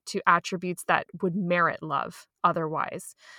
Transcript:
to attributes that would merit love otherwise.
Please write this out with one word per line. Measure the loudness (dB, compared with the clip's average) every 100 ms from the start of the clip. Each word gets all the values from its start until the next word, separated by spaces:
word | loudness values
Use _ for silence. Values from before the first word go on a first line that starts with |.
| -8
to | 0 4
attributes | 4 2 -4 -4 -4 0
that | 0 0 -4
would | -2 0
merit | 2 4 2 0
love | -4 -4 -4 -10 -20 _
otherwise. | 0 2 -2 -2 -4 -6 -12 -20 -20